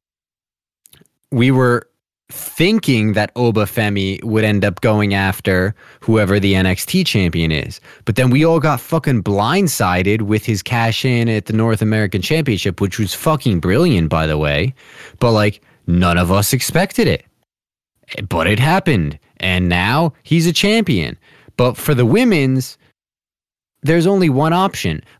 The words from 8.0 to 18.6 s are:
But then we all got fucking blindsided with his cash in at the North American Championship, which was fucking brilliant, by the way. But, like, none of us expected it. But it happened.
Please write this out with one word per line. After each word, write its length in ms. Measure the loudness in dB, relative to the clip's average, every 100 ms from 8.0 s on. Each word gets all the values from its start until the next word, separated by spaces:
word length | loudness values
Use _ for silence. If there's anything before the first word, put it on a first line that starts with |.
But 120 | -4 0
then 140 | 2
we 140 | 2
all 140 | 2 2
got 220 | 0 -2
fucking 420 | -2 -2 0 -2
blindsided 1000 | 0 -2 0 0 0 0 0 0 0 0
with 220 | 0 -2
his 160 | -2 -4
cash 440 | -4 -2 -2 -2
in 240 | -2 0 0
at 180 | -2 -2
the 60 |
North 300 | -2 0 0
American 380 | 0 0 0 -4
Championship, 600 | -2 -2 0 -2 -4 -2
which 180 | -4 -2
was 160 | -6
fucking 460 | -4 -2 0 0 0
brilliant, 480 | 0 2 2 2 0
by 180 | 0 0
the 120 | -2
way. 360 | 0 0 -2 -6 -18 -20 -20 -2
But, 120 | 2
like, 300 | 2 0 -2 _ _ -2
none 320 | 0 2 2
of 140 | 2
us 200 | 0 0
expected 540 | -2 -2 -2 0 0 0
it. 180 | -2 -6 _ _ _ _ _ _ _ -18 -14 -6
But 200 | -2 0
it 100 |
happened. 640 | 2